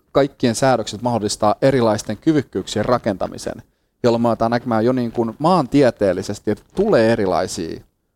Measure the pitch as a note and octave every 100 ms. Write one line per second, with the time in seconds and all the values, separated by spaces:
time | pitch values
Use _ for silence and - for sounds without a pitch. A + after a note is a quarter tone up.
0 | _ C#3+ C#3+ - B2+ A2 C3+ A#2+ G#2+ G#2
1 | A#2+ A#2 G#2 - G#2+ G#2 C3+ C3+ A#2 G#2+
2 | - G#2+ - D3+ B2+ G2 F#2 G#2+ G#2 A#2+
3 | A#2 F#2 F2+ F2+ - - - _ _ _
4 | B2 A#2 A#2 A2+ A2+ A#2+ B2 A2 A2+ C3
5 | A#2 A2+ A#2 A2 D#3 F#3 B2+ C#3+ C#3 -
6 | G2+ F2+ F#2+ G#2 - G#2 _ - G#3+ A#2+
7 | A2+ A2+ F#2+ E2 F#2+ - E2 E2+ - _
8 | _